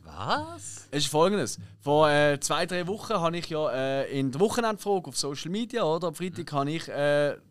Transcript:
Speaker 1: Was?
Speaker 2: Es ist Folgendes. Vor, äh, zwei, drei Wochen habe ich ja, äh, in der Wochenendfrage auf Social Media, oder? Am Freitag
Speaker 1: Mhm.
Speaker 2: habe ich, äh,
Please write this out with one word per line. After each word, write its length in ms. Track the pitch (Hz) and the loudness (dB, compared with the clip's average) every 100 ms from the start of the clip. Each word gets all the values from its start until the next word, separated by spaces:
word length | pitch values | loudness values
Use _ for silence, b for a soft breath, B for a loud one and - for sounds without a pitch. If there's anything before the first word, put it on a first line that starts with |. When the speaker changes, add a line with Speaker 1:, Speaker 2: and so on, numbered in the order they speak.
Speaker 1:
Was? 800 | 80 76 117 254 320 339 - - - | -14 -6 0 0 -2 -10 -14 -16 -6
Speaker 2:
Es 120 | 147 | -2
ist 60 | 147 | 2
Folgendes. 480 | 151 175 202 117 - B - | 4 4 4 -2 -6 B -8
Vor, 280 | 143 147 156 | 2 6 6
äh, 300 | 147 147 143 | 6 4 2
zwei, 260 | - 151 | 0 0
drei 220 | 175 180 175 | -2 -4 -4
Wochen 280 | 208 - | -6 -2
habe 220 | 208 165 175 | 0 0 -2
ich 100 | 160 | -4
ja, 200 | 156 151 | -2 0
äh, 460 | 123 135 135 104 139 | 0 0 -2 -2 -2
in 100 | 135 | -2
der 100 | 135 | 2
Wochenendfrage 680 | 208 240 226 208 202 196 160 | 2 2 -2 -2 -2 -2 -2
auf 80 | - | -4
Social 340 | 143 143 156 | -4 -6 -6
Media, 320 | 196 233 240 | -4 -4 -2
oder? 240 | 165 165 175 | 0 0 -2
Am 80 | |
Freitag 380 | 156 185 165 165 | -6 -8 -8 -6
Speaker 1:
Mhm. 40 | 143 | -2
Speaker 2:
habe 140 | 139 | -2
ich, 180 | 160 143 | -2 -4
äh, 480 | 120 147 147 147 - - | 0 2 4 2 -2 -12